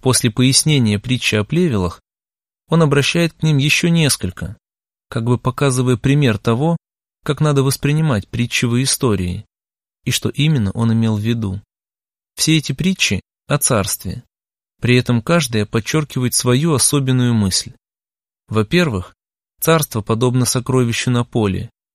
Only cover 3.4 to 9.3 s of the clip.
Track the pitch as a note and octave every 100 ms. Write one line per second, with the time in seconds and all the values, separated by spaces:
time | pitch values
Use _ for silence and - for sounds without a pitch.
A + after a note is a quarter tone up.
3.4 | D#3 D3 D3 - F3 E3+ D#3+ - F2+ -
4.4 | E2+ G#2 _ _ _ _ _ - A2+ B2
5.4 | - - C#3+ B2+ B2+ B2+ C3+ C#3+ C#3 G#2
6.4 | - A#2 D#3 E3+ _ _ _ _ - C#3+
7.4 | D#3 C#3+ C3+ B2+ C#3+ D3+ D#3+ A2 - A#2
8.4 | A#2+ - B2 A#2+ C3+ - C3 G2+ F2+